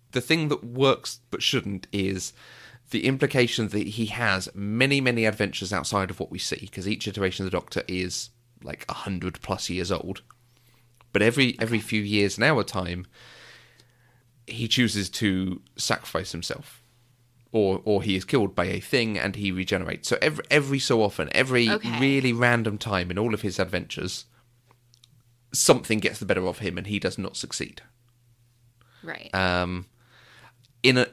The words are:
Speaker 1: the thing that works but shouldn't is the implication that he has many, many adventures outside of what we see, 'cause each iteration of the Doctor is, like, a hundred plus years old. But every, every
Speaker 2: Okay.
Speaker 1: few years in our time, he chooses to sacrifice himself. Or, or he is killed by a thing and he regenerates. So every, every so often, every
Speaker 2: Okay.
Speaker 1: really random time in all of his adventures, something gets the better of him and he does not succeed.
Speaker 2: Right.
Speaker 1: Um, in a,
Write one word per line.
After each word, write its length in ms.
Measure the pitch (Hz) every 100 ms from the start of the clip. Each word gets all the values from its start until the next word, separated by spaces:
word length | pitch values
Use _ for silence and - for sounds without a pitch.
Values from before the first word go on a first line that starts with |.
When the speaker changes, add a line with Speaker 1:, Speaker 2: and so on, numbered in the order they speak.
| _
Speaker 1:
the 80 | 127
thing 280 | - 160 151
that 140 | 143
works 580 | 120 123 135 - - - _
but 120 | -
shouldn't 440 | - 123 101 95 -
is 440 | 101 95 95 - - - - - - _
the 140 | 113 127
implication 600 | 135 139 135 120 - 110
that 180 | 104 90
he 200 | 107 110
has 420 | 117 113 95 90
many, 460 | 98 101 113 135 139
many 240 | 127 117
adventures 480 | 110 - 101 - 95
outside 380 | 98 - 101 92
of 100 | 92
what 100 | -
we 80 | 90
see, 300 | - - 95
'cause 140 | - 92
each 200 | 110 104
iteration 360 | 101 95 -
of 60 | 95
the 60 | 90
Doctor 240 | - - -
is, 420 | 92 92 - - _ _ _
like, 220 | - - -
a 60 |
hundred 460 | - 104 90 92 -
plus 260 | - 92 -
years 220 | 90 87
old. 320 | 90 90 - - _ _ _ _ _ _ _ _
But 100 | -
every, 340 | 107 127 123 -
every 200 | 113 113
Speaker 2:
Okay. 80 | -
Speaker 1:
few 140 | 107
years 340 | 101 104 101 101
in 60 |
our 180 | 131 135
time, 440 | 98 98 87 87 90 - - - - - - _ _ _ _ _ _ _ -
he 220 | - 113
chooses 400 | - 113 101 92
to 500 | - 104 95 92 87 - -
sacrifice 560 | - 113 - 82 -
himself. 480 | 82 - - - - _ _ _ _ _ _ _
Or, 280 | 113 98 95
or 180 | 107 101
he 140 | 101 92
is 80 |
killed 300 | - 135 98
by 120 | - 92
a 140 | 98
thing 380 | - 131 113 98
and 160 | 98
he 160 | 104 101
regenerates. 580 | 92 90 92 82 - -
So 100 | -
every, 240 | 156 151 -
every 280 | 147 139 139
so 240 | - 117
often, 260 | 104 - 76
every 360 | 87 131 123 117
Speaker 2:
Okay. 280 | - 120 117
Speaker 1:
really 320 | 135 139 131
random 440 | 117 120 117 110 104
time 340 | 113 95 90
in 80 | 90
all 140 | 117
of 60 | 104
his 180 | 101 90
adventures, 680 | 92 92 87 80 85 - - _ _ _ _ _ _ _ _ _ _ _ _
something 460 | - - 120 - 107
gets 200 | 95 -
the 80 | 101
better 200 | 92 92
of 120 | -
him 180 | 101 87
and 100 | 92
he 120 | 104
does 180 | 92 92
not 180 | 95 -
succeed. 440 | - - - - - _ _ _ _ _ _ _ _ _ _ _
Speaker 2:
Right. 320 | 165 - -
Speaker 1:
Um, 520 | 95 92 90 90 90 90 _ _ - - - - _ _ _
in 160 | 127 127
a, 80 | 120